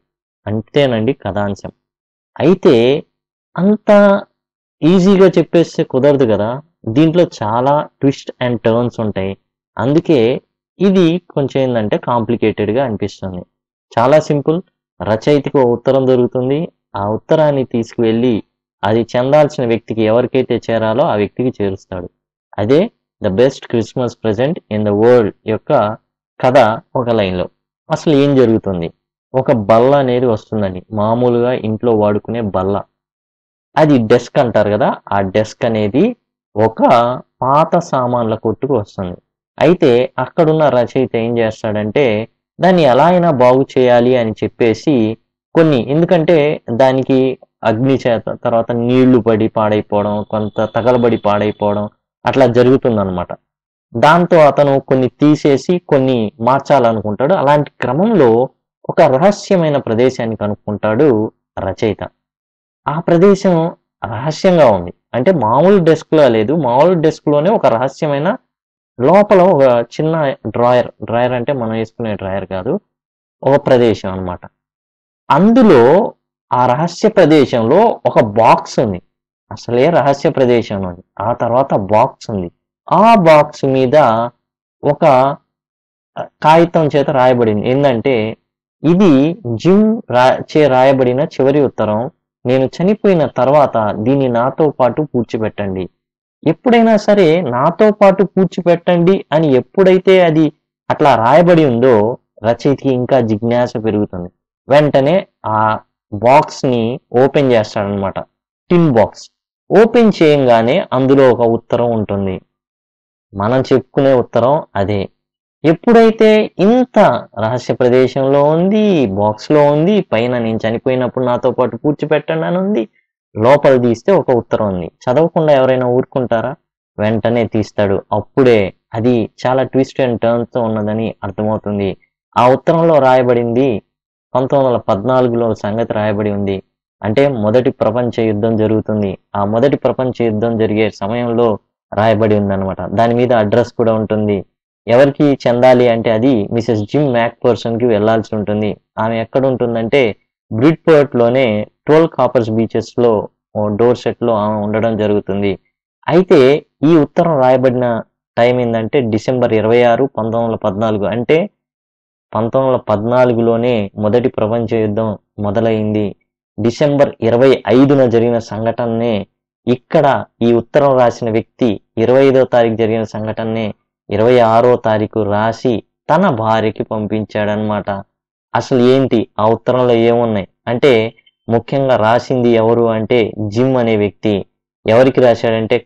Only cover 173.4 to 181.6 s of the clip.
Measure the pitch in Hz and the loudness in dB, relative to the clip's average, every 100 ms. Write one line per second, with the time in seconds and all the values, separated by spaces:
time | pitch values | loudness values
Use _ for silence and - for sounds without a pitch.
173.4 | 113 113 107 - _ _ - 101 117 123 | -6 -6 -8 -10 _ _ -6 0 2 4
174.4 | 113 113 120 120 110 107 107 110 101 104 | 4 4 4 2 0 -2 -2 -4 -2 -2
175.4 | 110 110 131 110 - _ - 156 196 123 | -4 -4 -4 -4 -6 _ -2 0 0 -2
176.4 | 110 110 107 - - 110 104 110 101 110 | -2 -2 -2 -4 -8 -8 -6 -6 -6 -6
177.4 | 104 104 107 104 98 98 - _ _ _ | -4 -4 -4 -6 -6 -10 -12 _ _ _
178.4 | _ 120 - 131 123 135 131 113 - - | _ -6 -2 0 2 2 0 -2 -4 -2
179.4 | 110 113 - 127 123 117 117 117 117 104 | -2 0 -2 0 0 2 2 0 0 -4
180.4 | 92 _ - 117 147 117 113 - _ _ | -8 _ -8 0 2 2 0 -8 _ _
181.4 | - 117 | -4 -4